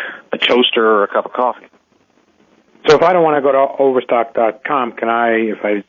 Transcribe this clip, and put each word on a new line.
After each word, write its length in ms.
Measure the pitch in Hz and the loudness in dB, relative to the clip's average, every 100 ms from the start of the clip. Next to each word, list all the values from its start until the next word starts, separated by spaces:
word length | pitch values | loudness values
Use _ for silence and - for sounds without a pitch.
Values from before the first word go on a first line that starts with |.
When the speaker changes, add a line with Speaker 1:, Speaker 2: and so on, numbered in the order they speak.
| - - - | -10 -14 -10
Speaker 1:
a 40 | - | -4
toaster 440 | - 123 123 - | 0 2 2 2
or 200 | 110 107 | 2 2
a 40 | 101 | 0
cup 180 | 110 98 | -2 -4
of 80 | |
coffee. 340 | - 123 110 - _ _ _ _ _ _ _ _ _ _ _ - | -2 -4 -4 -12 _ _ _ _ _ _ _ _ _ _ _ 0
Speaker 2:
So 80 | 147 | 2
if 80 | |
I 80 | 165 | 4
don't 120 | 185 | 2
wanna 180 | 160 147 | 2 0
go 100 | 139 | 0
to 320 | 135 135 - | 2 0 0
overstock 500 | 135 127 - 123 113 | 0 0 0 -2 -2
dot 300 | - 113 110 - | -2 -2 -2 -4
com, 280 | 143 123 | -4 -4
can 160 | - 117 | -4 -2
I, 220 | 117 117 | 0 0
if 280 | 113 113 104 | 0 -2 -4
I 200 | 104 104 | -4 -4